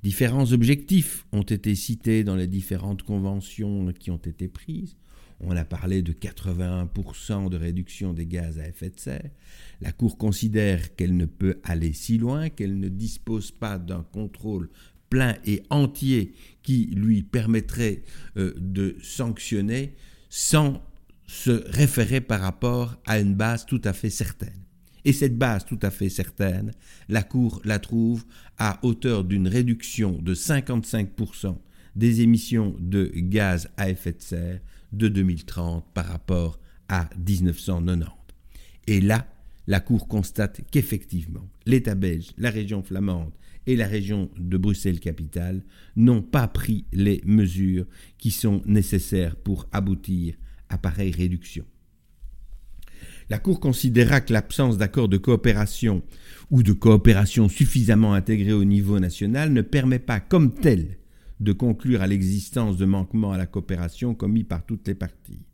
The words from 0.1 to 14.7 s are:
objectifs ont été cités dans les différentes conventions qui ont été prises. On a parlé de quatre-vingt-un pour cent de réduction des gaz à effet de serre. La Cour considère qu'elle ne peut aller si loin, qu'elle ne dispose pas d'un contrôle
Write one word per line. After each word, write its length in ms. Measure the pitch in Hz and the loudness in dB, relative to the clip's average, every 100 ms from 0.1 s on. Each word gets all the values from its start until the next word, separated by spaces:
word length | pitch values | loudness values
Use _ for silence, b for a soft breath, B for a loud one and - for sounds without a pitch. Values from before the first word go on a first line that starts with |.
| 98 123 127 127 | 0 0 2 4
objectifs 720 | 123 113 143 143 185 151 - - | 4 4 2 4 2 2 -6 -6
ont 120 | 104 | -4
été 320 | 98 107 104 | -2 -2 0
cités 500 | 98 - 110 - 110 | -2 -2 -4 0 2
dans 100 | 101 | 2
les 140 | 92 90 | 0 -2
différentes 540 | 95 92 95 98 98 | -4 -4 -6 -6 -8
conventions 880 | - 104 98 98 98 - 107 101 92 | -4 -4 -2 -4 -8 -8 -6 -4 -4
qui 180 | 90 - | -6 -8
ont 60 | 85 | -8
été 320 | 85 78 90 | -8 -10 -10
prises. 480 | - - 78 180 - b b b b | -12 -12 -10 -10 -16 b b b b
On 160 | 87 87 | -4 -4
a 80 | |
parlé 380 | 76 87 85 95 | -4 -6 -2 -2
de 100 | 85 | 0
quatre-vingt-un 760 | 80 - - 95 87 90 90 87 | -4 -8 -8 -6 -4 -4 -4 -4
pour 300 | 104 95 - | -6 -8 -10
cent 340 | - 104 98 | -6 -4 -4
de 60 | 90 | -4
réduction 560 | 85 85 90 - 95 | -4 -6 -8 -8 -8
des 140 | 82 82 | -6 -6
gaz 320 | 87 85 80 | -6 -8 -8
à 100 | 78 | -12
effet 220 | 82 90 | -10 -12
de 80 | - | -12
serre. 320 | - - 147 - B B B B | -12 -10 -12 -18 B B B B
La 120 | - | -10
Cour 240 | - 113 - | -2 -2 0
considère 800 | 110 98 110 107 104 92 85 - | -2 0 0 2 2 0 -2 -4
qu'elle 200 | 90 90 | 0 2
ne 100 | 85 | 0
peut 320 | - 95 - | 0 -2 -2
aller 280 | - 85 82 | -4 -2 -2
si 240 | 78 - 113 | -4 -2 0
loin, 320 | 117 143 160 | 0 -2 -4
qu'elle 300 | - 101 98 | -4 -4 -2
ne 100 | 95 | -4
dispose 640 | 95 110 - - 110 101 | -4 -6 -8 -6 -6 -6
pas 280 | - 110 98 | -10 -8 -8
d'un 280 | 87 90 85 | -6 -8 -8
contrôle 580 | 101 107 - 110 101 82 | -10 -10 -10 -8 -6 -8